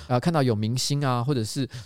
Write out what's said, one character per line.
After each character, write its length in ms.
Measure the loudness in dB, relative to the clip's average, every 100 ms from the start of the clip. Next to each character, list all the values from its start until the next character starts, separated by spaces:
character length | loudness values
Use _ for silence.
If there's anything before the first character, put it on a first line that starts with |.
| 0
呃， 120 | 0
看 140 | 2
到 100 | 2
有 100 | 2
明 240 | 2 0 0
星 240 | 0 0 0
啊， 180 | 0
或 100 | 0
者 80 | 0
是 240 | -2 -2 -4 -6